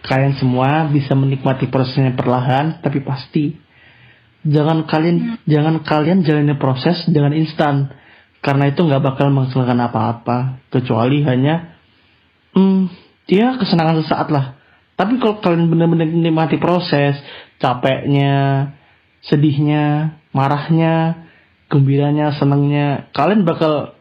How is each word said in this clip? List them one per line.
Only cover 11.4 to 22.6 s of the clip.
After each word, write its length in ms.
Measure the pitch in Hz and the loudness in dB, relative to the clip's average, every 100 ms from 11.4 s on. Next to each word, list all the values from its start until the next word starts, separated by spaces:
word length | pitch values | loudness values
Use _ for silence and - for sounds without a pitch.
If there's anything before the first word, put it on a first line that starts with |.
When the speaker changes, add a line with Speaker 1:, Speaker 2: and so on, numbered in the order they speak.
| 135 165 170 - _ _ _ _ _ _ _ | 0 0 -6 -20 _ _ _ _ _ _ _
Speaker 1:
hmm, 360 | - 190 190 185 170 - _ - | 2 2 2 0 -6 -20 _ -2
ya, 280 | 180 240 262 | 2 2 0
kesenangan 480 | 190 170 160 160 | 0 0 2 0
sesaat 240 | 151 165 147 | 0 -2 0
lah. 320 | 147 131 - _ _ _ | -2 -2 -8 _ _ _
Tapi 220 | - 185 247 | -4 -2 0
kalau 220 | 233 214 | -2 0
kalian 320 | 180 170 170 | 0 2 2
benar-benar 340 | 165 170 165 160 | 2 2 2 0
menikmati 540 | 165 165 160 160 143 | 0 0 0 0 0
proses, 560 | 160 175 170 147 143 139 - - - _ | 0 0 0 0 0 -2 -6 -20 -20 _
capeknya, 1160 | 139 123 135 131 - 139 139 139 139 135 139 143 _ _ _ _ | -2 0 -2 -2 0 0 2 0 0 0 -2 -8 _ _ _ _
sedihnya, 920 | - 147 151 143 147 151 147 147 156 156 _ | -2 2 2 2 0 0 0 0 -2 -8 _
marahnya, 960 | 139 139 143 147 160 165 165 160 165 - _ _ _ _ | -2 0 -2 0 0 2 0 -2 -4 -12 _ _ _ _
gembiranya, 680 | 143 135 139 143 147 151 147 | 0 2 2 0 0 -2 0
senangnya, 720 | 139 143 | 0 2